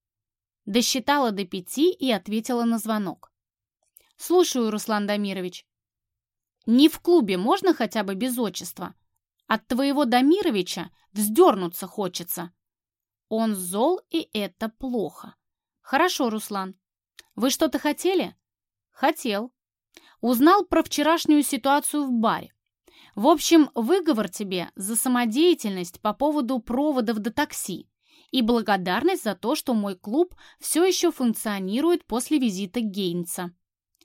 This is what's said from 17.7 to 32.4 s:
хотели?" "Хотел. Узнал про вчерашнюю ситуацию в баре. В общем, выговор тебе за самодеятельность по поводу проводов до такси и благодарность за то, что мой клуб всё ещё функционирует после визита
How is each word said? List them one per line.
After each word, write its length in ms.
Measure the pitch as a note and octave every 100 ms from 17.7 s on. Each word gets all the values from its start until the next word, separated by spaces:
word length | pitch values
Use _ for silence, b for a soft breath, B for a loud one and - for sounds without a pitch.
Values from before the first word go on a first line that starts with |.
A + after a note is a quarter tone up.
| D4+
хотели?" 560 | D4 D4 F4 F#4+ F3 - _ _ _ _ _
"Хотел. 600 | _ C#4 D#4+ A#3+ G3+ B3 _ _ _ _ b b b
Узнал 420 | A3+ A#3+ D4+ G4+
про 200 | F#4 E4
вчерашнюю 600 | D#4 - D4 E4 - D4+
ситуацию 600 | - C#4+ C4+ C#4+ C#4 D4+ C#4
в 80 |
баре. 400 | A#3 A3 D#3+ - _ _ _ _ b b
В 140 | b B3
общем, 420 | D#4+ - E4 C#4+ -
выговор 540 | A3+ F#4+ D#4+ A3 G3
тебе 420 | - G3+ F#3 - -
за 200 | F#3+ A3+
самодеятельность 1040 | C4 B3 A#3+ A3+ F4 E4 G#3+ F#3+ F3 -
по 140 | G#3+
поводу 460 | G#3 C#4+ D4+ A#3 C4
проводов 600 | - B3 D4+ C4 A3 G#3+
до 100 | G#3+
такси 600 | B3 D4 - - F3 - _ b b b
и 120 | B3+
благодарность 840 | A3 A#3+ A3 G3 F3+ F#3+ D#4 F4+ A3
за 100 | F#3+
то, 200 | G3+ D4+
что 180 | -
мой 240 | A3+ G3+ F#3+
клуб 360 | G#3 C4 F4+ - b b
всё 240 | - D4+ F#4
ещё 260 | F4+ F4
функционирует 920 | - B3 G#3+ A3+ G3+ F#3+ A3+ D#4+ F4 -
после 340 | A3+ -
визита 400 | D4+